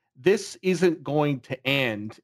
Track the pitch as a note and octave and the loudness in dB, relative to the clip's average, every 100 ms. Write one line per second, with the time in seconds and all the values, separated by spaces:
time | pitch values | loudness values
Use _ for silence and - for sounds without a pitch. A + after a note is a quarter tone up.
0 | _ - D3 A3 - - F#3 F3 F3+ D#3+ | _ -2 2 2 0 -6 -2 2 2 0
1 | C#3+ D3 D3 C3+ - C#3 C3+ C#3 B2 G#2+ | -2 0 0 -2 -6 -8 -2 0 0 -4
2 | G#2+ - | -8 -10